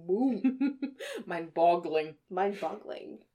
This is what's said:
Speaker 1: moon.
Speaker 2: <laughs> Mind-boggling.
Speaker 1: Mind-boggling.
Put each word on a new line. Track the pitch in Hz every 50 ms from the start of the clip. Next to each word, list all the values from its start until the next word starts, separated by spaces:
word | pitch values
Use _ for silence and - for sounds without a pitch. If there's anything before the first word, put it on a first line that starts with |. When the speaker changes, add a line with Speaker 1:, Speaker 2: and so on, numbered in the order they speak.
| 165
Speaker 1:
moon. | 170 185 214 254 277 240 196 208 262 262 - 269 - - - 277 269 - - 554
Speaker 2:
<laughs> | 554 554 427 226
Mind-boggling. | - 175 165 165 160 147 165 165 175 175 175 170 160 151 156 156 160 151 - _ -
Speaker 1:
Mind-boggling. | 190 180 190 202 202 196 - - - 214 - - - - - - - 214 - _ _